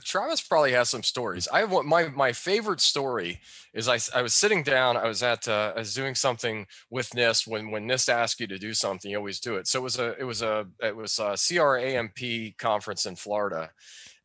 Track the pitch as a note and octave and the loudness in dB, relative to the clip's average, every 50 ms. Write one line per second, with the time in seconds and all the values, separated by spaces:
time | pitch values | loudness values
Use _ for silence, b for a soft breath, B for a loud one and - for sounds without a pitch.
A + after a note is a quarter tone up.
0 | - - - F#3 G#3+ D4 E4 - - - F#3+ D#3+ D3+ C3+ B2 B2 A#2+ - - A#2+ | -2 -4 -2 -2 0 0 -2 -2 0 2 4 4 6 6 6 4 4 4 2 -2
1 | - - - C3 A#2+ G#2+ F2 F2+ F2+ - - E3 G#3 G#3+ F#3 F3+ C3+ D3 D#3+ E3+ | -2 -2 -2 -2 -2 -4 -2 -4 -2 0 2 2 2 4 2 0 2 4 4 4
2 | E3+ D#3+ C3 C3+ C#3 B2+ A#2 - - F3 G3 A3 A3 G#3+ F#3 - - - - D3 | 2 2 0 2 2 2 2 0 -2 0 0 0 0 -2 0 2 2 2 2 0
3 | C#3 C3+ B2 A2+ F2+ E2+ F2 - B B B B B B B A2 A2+ A#2+ B2 A2+ | 0 -2 -2 -2 -2 -4 -6 -8 B B B B B B B -4 0 2 2 2
4 | - - - B2+ B2 A#2+ - - - G#3+ G#3+ F3+ D3 D3 C#3 C3 B2+ B2+ A#2+ A#2 | 2 2 2 0 2 2 4 4 4 4 4 2 2 2 4 4 4 4 4 2
5 | F#2+ A2+ A2 G2 B2 B2 A#2 A2 - A#2 A2 G#2 G#2+ G#2+ E2+ A2+ A2+ G#2 G2 B2 | 0 0 0 0 0 0 0 0 0 0 0 0 0 0 -2 -4 -6 -6 -4 -4
6 | C3+ C3+ C3 - - C#3 A#2+ A2+ - A#2+ A2 G#2+ G2+ - B B B B A2+ B2+ | -4 -2 0 0 0 0 0 0 -2 -4 -4 -4 -8 -12 B B B B -6 -6
7 | B2 - - A#2+ A#2+ A#2 A2 - - A2 A2 G#2+ G#2+ A2 G#2+ G#2+ G#2 A2+ B2+ B2+ | -6 -4 0 2 4 4 4 2 0 0 -2 -4 -4 -4 -6 -4 -2 0 0 2
8 | - - B2+ A#2 A#2 A2+ - - A#2 G2 G2 F#2+ G2 G#2+ A2 - - G#2 F#2+ F#2 | 2 2 2 2 2 0 0 -2 -6 -8 -8 -8 -8 -4 -2 -2 0 -2 -2 -4
9 | - G2+ G2+ G#2 G#2 G2+ F#2+ - - A#2+ A2 F#2+ F#2 - - C3 B2+ B2+ A#2+ B2+ | -6 -6 -6 -4 -4 -6 -8 -8 -6 -6 -4 -4 -2 -2 -2 -2 -2 -4 -2 -2
10 | B2 A#2 G#2+ - C3+ B2+ A2+ G2 A#2 A2 G#2+ G#2+ G#2+ F#2 F2 - A#2+ A2 G#2 A2+ | -2 -2 -4 -4 -6 -6 -4 -2 -2 0 0 0 -2 -4 -6 -6 -4 -4 -4 -4
11 | A2 G2+ - - A2 G2+ G2+ F#2+ - - E3+ F3 D#3+ C#3+ C3+ B2+ B2 C3 C3+ B2 | -6 -4 -2 -2 0 0 0 0 0 0 2 4 4 4 4 2 0 0 0 -2
12 | A#2 G#2+ - - B2+ B2 A#2 A#2 A2+ A2 G2 - - A#2+ G#2+ G#2 G2 - G2+ F2+ | -2 -4 -6 -8 -6 -4 -4 -4 -6 -8 -8 -4 0 0 0 0 0 -4 -6 -4
13 | - G2+ F#2 F2 - G#2 G#2 G#2 G#2 G2+ F2 D#2+ D#2+ D#2+ - B B B B B | -4 -4 -6 -8 -6 -4 -2 -2 -2 -2 -2 -4 -6 -8 -12 B B B B B
14 | B B B B B | B B B B B